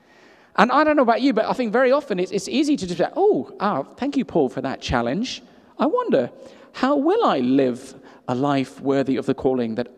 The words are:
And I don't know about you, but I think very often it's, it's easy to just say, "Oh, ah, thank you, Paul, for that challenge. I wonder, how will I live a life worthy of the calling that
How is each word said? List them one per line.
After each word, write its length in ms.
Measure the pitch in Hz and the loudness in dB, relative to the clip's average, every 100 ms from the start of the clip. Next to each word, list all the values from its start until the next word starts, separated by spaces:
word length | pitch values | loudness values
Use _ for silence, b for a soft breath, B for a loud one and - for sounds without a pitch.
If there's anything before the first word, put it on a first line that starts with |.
| b b b b b - | b b b b b 2
And 140 | 226 | 4
I 120 | 262 | 4
don't 120 | 302 302 | 4 4
know 80 | |
about 180 | 233 220 | 4 4
you, 120 | 269 | 2
but 120 | 214 - | 2 0
I 80 | |
think 200 | 196 233 | -2 0
very 180 | 220 262 | 2 2
often 280 | 277 294 190 | 2 0 -4
it's, 120 | 185 | -2
it's 160 | 202 - | -4 -2
easy 300 | 240 294 294 | 0 0 0
to 100 | 180 | -2
just 100 | 170 | -2
say, 100 | 170 - | -2 2
"Oh, 360 | 403 180 - - | 2 2 -2 -4
ah, 240 | 196 156 - - | -4 -2 -6 -6
thank 180 | 269 277 | -4 -4
you, 80 | |
Paul, 260 | 202 175 127 | -2 0 0
for 120 | 131 | -2
that 200 | 131 113 | -8 -8
challenge. 600 | - 131 117 156 254 - B B B B | -2 -2 0 -4 -6 -10 B B B B
I 80 | 277 | 0
wonder, 460 | 480 466 214 120 - B B B | 0 0 0 0 -6 B B B
how 240 | - 254 294 | -4 0 0
will 300 | 294 440 415 | 2 2 2
I 140 | 160 | 0
live 540 | 123 135 131 120 - - B B - | 2 2 2 -2 -10 -20 B B -6
a 80 | 123 | -2
life 440 | 143 139 131 - | 0 0 -2 -6
worthy 380 | 135 139 131 131 | -2 0 0 -2
of 80 | 135 | -2
the 80 | |
calling 420 | 131 135 131 117 110 | -2 0 0 -2 -4
that 140 | 120 | -8